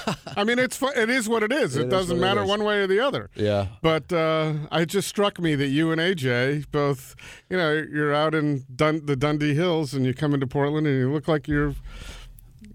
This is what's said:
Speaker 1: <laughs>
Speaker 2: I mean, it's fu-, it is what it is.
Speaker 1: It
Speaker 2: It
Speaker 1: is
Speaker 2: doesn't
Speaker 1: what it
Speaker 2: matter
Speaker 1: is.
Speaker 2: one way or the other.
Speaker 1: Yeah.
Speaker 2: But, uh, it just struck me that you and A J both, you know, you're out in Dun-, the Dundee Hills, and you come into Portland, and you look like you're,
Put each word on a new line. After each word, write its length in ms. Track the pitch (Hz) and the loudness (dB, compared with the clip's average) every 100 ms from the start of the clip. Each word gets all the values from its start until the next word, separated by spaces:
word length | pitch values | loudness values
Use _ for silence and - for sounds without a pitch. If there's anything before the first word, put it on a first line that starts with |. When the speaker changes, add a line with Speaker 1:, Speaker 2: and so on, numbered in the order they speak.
| - | -6
Speaker 1:
<laughs> 240 | - - 165 | -8 -6 -4
Speaker 2:
I 60 | |
mean, 140 | 208 247 | 0 0
it's 180 | 254 - | 0 -2
fu-, 100 | 269 | -2
it 200 | 269 220 | 0 0
is 220 | 262 214 | 0 0
what 140 | 226 | 0
it 80 | 214 | 0
is. 240 | 294 202 135 | 0 0 -2
Speaker 1:
It 60 | |
Speaker 2:
It 40 | 123 | 0
Speaker 1:
is 40 | |
Speaker 2:
doesn't 260 | 185 180 175 | 0 0 0
Speaker 1:
what 60 | |
it 40 | 185 | 2
Speaker 2:
matter 140 | 202 | 2
Speaker 1:
is. 60 | 196 | 0
Speaker 2:
one 140 | 208 | 0
way 160 | 208 208 | 0 0
or 80 | 190 | 2
the 120 | 196 | 2
other. 300 | 269 151 101 - | 2 -2 -6 -2
Speaker 1:
Yeah. 320 | 104 101 98 - | 0 0 -2 -2
Speaker 2:
But, 280 | 160 160 - | 0 0 0
uh, 420 | 175 160 160 156 151 151 | 0 2 0 0 -2 -2
it 160 | 160 165 | 0 0
just 200 | 196 - | 0 -2
struck 320 | - 202 190 | 0 0 0
me 140 | 170 | 0
that 140 | 143 139 | 2 2
you 240 | 139 160 | 2 2
and 100 | 160 | 2
A 140 | 170 190 | 0 0
J 480 | 131 120 131 147 139 | 0 2 2 0 -2
both, 440 | 151 143 135 - - - - - | 0 0 0 -6 -20 -20 -20 -6
you 100 | 185 | 0
know, 160 | 160 151 - | 2 0 -2
you're 220 | 147 147 147 | -2 0 2
out 180 | 156 | 2
in 320 | 156 151 139 135 123 | 2 0 -2 -4 0
Dun-, 300 | 151 156 147 | 2 2 0
the 100 | 135 | 0
Dundee 360 | 147 151 151 | 0 2 2
Hills, 400 | 143 180 160 143 | 2 2 0 0
and 100 | 139 | 0
you 120 | 127 127 | 0 0
come 180 | 151 | 0
into 140 | 143 131 | 0 0
Portland, 400 | 147 143 156 156 | 0 0 2 2
and 100 | 135 | 2
you 140 | 127 | 2
look 140 | 147 135 | 0 2
like 200 | 151 143 | 0 2
you're, 280 | 147 147 139 - - - - - - - - - | 0 0 -2 -10 -16 -16 -16 -18 -20 -20 -20 -20